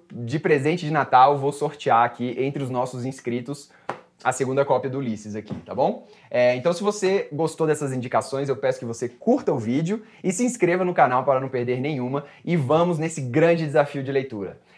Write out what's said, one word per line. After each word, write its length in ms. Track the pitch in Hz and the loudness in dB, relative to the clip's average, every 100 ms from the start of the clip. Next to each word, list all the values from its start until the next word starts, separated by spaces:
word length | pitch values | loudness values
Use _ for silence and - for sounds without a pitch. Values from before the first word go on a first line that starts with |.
| _ | _
de 240 | 113 117 151 | -10 -6 -2
presente 480 | - 147 139 175 160 | 2 2 2 -2 0
de 60 | |
Natal, 480 | 156 131 127 135 143 | -2 4 6 8 6
vou 120 | 139 | 0
sortear 520 | 143 147 - 139 117 | -2 -4 -4 2 4
aqui 320 | 120 - 123 120 | 2 0 -6 -2
entre 240 | 135 143 | -4 -2
os 80 | 131 | -4
nossos 340 | 123 127 127 | -2 -4 -4
inscritos 680 | 127 131 123 123 123 139 - _ - - - _ | -8 -8 -6 -6 -6 -10 -14 _ -14 -14 -16 _
a 80 | 123 | -4
segunda 320 | 127 127 135 | -2 0 0
cópia 260 | 139 127 135 | 2 0 0
do 100 | 131 | -4
Ulisses 360 | 127 107 107 104 | -4 -6 -8 -10
aqui, 180 | - 98 - | -10 -12 -8
tá 100 | 95 | -2
bom? 320 | 160 240 - - - | -2 -2 -10 -20 -6
É, 240 | - 123 127 | 2 2 2
então, 160 | 170 | 0
se 100 | 175 | -2
você 460 | 202 202 190 196 - | -2 -2 0 0 -2
gostou 360 | 147 160 - 156 | -4 -4 0 0
dessas 240 | 147 143 | 0 -2
indicações, 560 | 127 117 117 - 135 139 | -4 -2 -2 -2 -2 -2
eu 80 | 131 | -2
peço 240 | 131 131 | -2 -2
que 60 | 120 | -4
você 240 | 117 120 | -6 -8
curta 420 | - - 262 - | -4 0 2 2
o 80 | 147 | -2
vídeo 420 | 110 135 165 220 - - | 0 -2 -2 -4 -8 -8
e 80 | 180 | -4
se 140 | 185 247 | -2 -2
inscreva 400 | - 175 185 180 | 2 2 2 2
no 80 | |
canal 320 | 180 139 127 135 | 4 4 4 2
para 160 | 131 | 2
não 80 | 131 | 0
perder 320 | 127 120 127 | -2 -2 -2
nenhuma. 440 | 139 143 123 139 143 - - | -2 -2 -2 -4 -6 -10 -2
E 100 | 170 | 0
vamos 420 | 127 156 175 160 | 4 4 4 0
nesse 220 | 160 160 | -2 -4
grande 460 | 127 135 165 165 156 | -2 4 4 4 2
desafio 360 | 147 147 143 | 2 2 -2
de 100 | 131 | -2
leitura. 480 | 139 135 107 92 - _ | -2 -2 -6 -8 -10 _